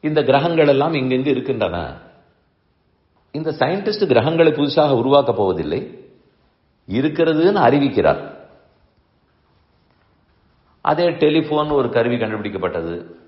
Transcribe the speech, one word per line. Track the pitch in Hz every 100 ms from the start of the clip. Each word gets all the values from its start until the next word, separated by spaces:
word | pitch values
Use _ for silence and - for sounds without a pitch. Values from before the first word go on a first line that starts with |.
இந்த | 151 151
கிரகங்கள் | 135 135 165 165 147
எல்லாம் | 135 151
இங்கெங்கு | 156 131 127 131
இருக்கின்றன. | 131 127 117 98 85 82 71 - _ _ _ _ _ _ _ _ _ _ _ _ 147
இந்த | 156
சயின்டிஸ்ட் | 156 131 190 202 208 185
கிரகங்களை | 120 127 165 160
புதுசாக | 147 143 139 151 135
உருவாக்கப் | 131 143 - 117
போவதில்லை, | 98 85 76 85 - - - _ _ _ _ _ _ _ -
இருக்கிறதுன்னு | 104 151 151 165 156 175 202
அறிவிக்கிறார். | 123 143 139 110 80 71 - - - _ _ _ _ _ _ _ _ _ _ _ _ _ _ _ _ _ _ _ _ _ _ _ -
அதே | 156 175 160
டெலிபோன் | 151 156 151 151 151 143
ஒரு | 120
கருவி | 117 117 123
கண்டுபிடிக்கப்பட்டது | 110 107 104 98 90 85 82 85 - -